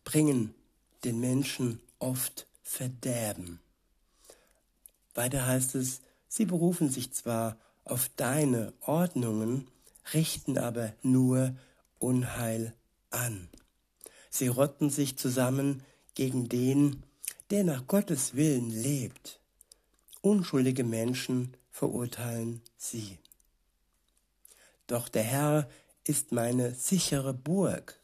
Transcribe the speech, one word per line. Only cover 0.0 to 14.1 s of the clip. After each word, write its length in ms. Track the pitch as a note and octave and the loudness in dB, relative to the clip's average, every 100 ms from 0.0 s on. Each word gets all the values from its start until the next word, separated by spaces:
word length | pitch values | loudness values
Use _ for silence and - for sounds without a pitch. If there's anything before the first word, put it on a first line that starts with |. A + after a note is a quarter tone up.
bringen 500 | - D3+ D3+ B2+ G#2+ - _ _ _ _ | 0 4 4 4 0 -6 _ _ _ _
den 140 | B2 A2+ | -4 -2
Menschen 600 | B2+ B2+ C#3+ - B2 A2+ - _ | 0 0 0 -2 -4 -4 -12 _
oft 480 | C3 C3 - - - _ | -4 -2 -4 -8 -18 _
Verderben. 960 | - - B2+ B2+ C3 A#2+ G#2+ F#2 F2+ E2+ _ _ _ _ _ _ - - _ _ _ _ - _ _ | -10 -6 -6 -6 -4 -2 -4 -6 -10 -14 _ _ _ _ _ _ -20 -20 _ _ _ _ -20 _ _
Weiter 320 | - B2 C3+ B2+ | -4 -2 0 0
heißt 280 | B2+ B2+ | 0 0
es, 280 | C3+ C3 - - _ _ | -2 -4 -6 -14 _ _
„Sie 160 | - | -2
berufen 440 | F#3+ F3 E3+ F3 D3 | 0 2 2 2 0
sich 240 | B2 - | 0 -6
zwar 460 | - A#2+ A#2 A2+ A2 _ _ | -8 -4 -2 -2 -6 _ _
auf 240 | - B2 - | -6 -4 -4
deine 580 | - B2 A#2+ D3 A#2+ G2+ - | -2 -2 2 2 2 -2 -6
Ordnungen, 840 | - D#3 F3 C3+ A#2+ G#2+ A2 C3+ - _ - _ - | -2 0 2 0 0 0 0 -2 -6 _ -20 _ -2
richten 420 | D#3 D#3+ - - C3 | 0 0 -2 -2 -2
aber 360 | A#2+ A#2 A2 - | -2 -4 -6 -2
nur 540 | C3 C3 B2+ B2+ C3 B2+ - _ _ _ | 4 6 6 4 2 -2 -14 _ _ _
Unheil 760 | B2 B2+ B2 A#2+ A#2 A2+ A2+ - _ _ _ | -2 0 -2 -4 -4 -2 -4 -8 _ _ _
an.“ 380 | A#2 A#2+ G2+ F2+ - _ _ _ _ - | -6 -6 -8 -12 -20 _ _ _ _ -20